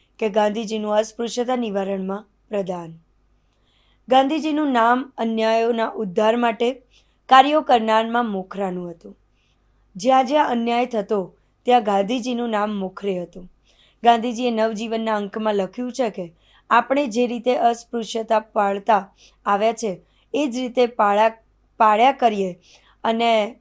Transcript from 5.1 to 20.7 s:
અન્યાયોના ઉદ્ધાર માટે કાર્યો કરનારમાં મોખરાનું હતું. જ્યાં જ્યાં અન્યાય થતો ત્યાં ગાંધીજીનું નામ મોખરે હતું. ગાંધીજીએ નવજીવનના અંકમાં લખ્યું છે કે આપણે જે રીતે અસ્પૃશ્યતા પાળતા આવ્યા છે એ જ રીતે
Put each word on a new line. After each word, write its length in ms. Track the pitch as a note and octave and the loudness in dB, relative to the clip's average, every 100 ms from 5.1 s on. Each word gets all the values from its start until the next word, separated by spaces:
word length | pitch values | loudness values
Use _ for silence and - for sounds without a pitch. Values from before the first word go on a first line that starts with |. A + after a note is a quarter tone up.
| - | -6
અન્યાયોના 720 | A3+ A3+ A3 A3+ A#3 A#3 A3 | -4 0 0 2 0 0 -4
ઉદ્ધાર 480 | - G#3+ F3 G#3+ A#3 | -4 -6 0 2 2
માટે 440 | A#3+ A3 A#3+ C4 _ _ _ _ - | 0 0 -2 -4 _ _ _ _ 4
કાર્યો 320 | C4 C#4 D4+ | 6 6 4
કરનારમાં 680 | C#4+ B3+ A3 A3 A3+ A#3 A#3+ | 4 2 4 2 2 -2 -2
મોખરાનું 600 | G3 F#3 F#3 G3 F3+ F3 | -4 -8 -6 -4 -4 -8
હતું. 260 | E3+ G3+ G3 _ _ _ _ _ _ _ F#3+ | -12 -18 -20 _ _ _ _ _ _ _ -4
જ્યાં 300 | A3 C4 B3 | 2 2 4
જ્યાં 240 | D4 D4 | 0 0
અન્યાય 360 | A#3+ A#3 A#3 B3 | -2 -2 -2 -2
થતો 500 | A#3+ G3+ G#3+ F3 - _ _ | -4 -2 -4 -4 -12 _ _
ત્યાં 200 | - B3 | 2 2
ગાંધીજીનું 680 | G#3+ G3 G3 B3+ A3+ A#3+ A#3+ | 4 0 0 -2 -2 -4 -2
નામ 200 | G#3+ G#3+ | -2 -2
મોખરે 500 | G#3 F#3+ F#3+ G3+ F#3 | -4 -6 -6 -6 -6
હતું. 320 | F3 - F3+ _ _ _ _ _ | -8 -14 -20 _ _ _ _ _
ગાંધીજીએ 480 | A#3 A#3 A3+ A3+ B3 | 2 2 0 -2 -2
નવજીવનના 640 | A3+ A3 G#3+ A3+ A3 A3 G#3+ | 0 -2 -2 -6 -4 -2 -4
અંકમાં 400 | G3+ A3 G#3+ G#3 | -4 -4 -2 -2
લખ્યું 360 | F#3 G3 B3 | -2 -6 -8
છે 180 | B3 A#3+ | -4 -4
કે 240 | G3 E3+ - _ _ _ | -4 -12 -14 _ _ _
આપણે 380 | A#3 A#3+ C4+ C#4+ | 0 2 0 0
જે 200 | G#3+ B3 | 0 -2
રીતે 300 | A#3+ A#3+ C4 | 0 -2 2
અસ્પૃશ્યતા 800 | A#3+ A#3 - A#3+ A3 A3+ A3 A3 | 2 0 -6 -8 -6 -8 -2 -2
પાળતા 760 | G#3+ A3 G3+ G3+ G3+ G#3 F#3+ _ _ _ - | -2 -2 -2 -2 0 0 0 _ _ _ -2
આવ્યા 280 | G3+ A3 | 0 0
છે 280 | A3+ A3 F3+ _ _ _ | 0 -4 -8 _ _ _
એ 140 | - D4 | -4 -2
જ 100 | A#3+ | -2
રીતે 280 | B3+ | -4